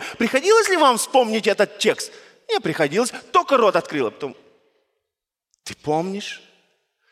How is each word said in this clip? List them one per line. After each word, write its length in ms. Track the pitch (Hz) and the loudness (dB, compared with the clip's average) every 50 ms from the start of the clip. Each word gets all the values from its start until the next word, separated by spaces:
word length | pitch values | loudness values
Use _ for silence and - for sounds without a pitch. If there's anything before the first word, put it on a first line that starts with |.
| - - - | -4 -6 -6
Приходилось 520 | - 226 220 - 262 302 392 440 453 415 403 | -4 -2 -2 0 0 2 4 4 4 4 2
ли 80 | 370 | 2
вам 200 | 330 311 262 240 | 4 4 4 2
вспомнить 480 | 208 - - - 262 240 220 220 220 - | 2 0 0 2 2 2 2 0 -2 0
этот 320 | 214 196 - 202 - - | 0 2 2 0 -2 -2
текст? 340 | - - 202 131 - - - - - - - _ _ _ - | -2 0 0 0 -2 -4 -14 -16 -20 -20 -20 _ _ _ -6
Не 100 | 440 320 | -4 -4
приходилось, 540 | - 170 156 - 156 139 151 208 254 220 - - - - | -4 -4 -2 -2 -2 0 0 -2 -2 -2 -4 -12 -8 -2
только 240 | - 359 - - 277 | 0 0 0 2 2
рот 200 | 247 220 190 180 | 4 4 4 2
открыл, 320 | 170 - - 160 147 120 | 2 -2 -2 -4 -4 -4
а 20 | 104 | -4
потом: 240 | - - 147 131 110 - _ _ _ _ _ _ _ _ _ _ _ _ _ _ _ _ _ _ _ _ _ _ _ _ - | -6 -8 -12 -12 -14 -16 _ _ _ _ _ _ _ _ _ _ _ _ _ _ _ _ _ _ _ _ _ _ _ _ -20
«Ты 120 | - - | -20 -18
помнишь, 640 | - - 147 151 160 175 190 196 202 - - - - - _ _ _ _ _ _ _ _ _ _ _ _ _ | -12 -6 -4 -4 -4 -4 -6 -8 -10 -10 -12 -14 -16 -18 _ _ _ _ _ _ _ _ _ _ _ _ _